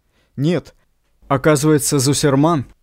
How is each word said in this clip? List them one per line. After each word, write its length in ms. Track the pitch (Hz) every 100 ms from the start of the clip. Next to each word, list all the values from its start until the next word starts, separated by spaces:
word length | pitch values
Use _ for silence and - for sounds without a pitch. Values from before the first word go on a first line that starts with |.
| _ _ _ -
Нет. 400 | 151 170 - _ _ _ _ _ -
Оказывается, 720 | 135 156 151 156 151 - 147
Зусерман 680 | 127 135 147 135 156 160 113 _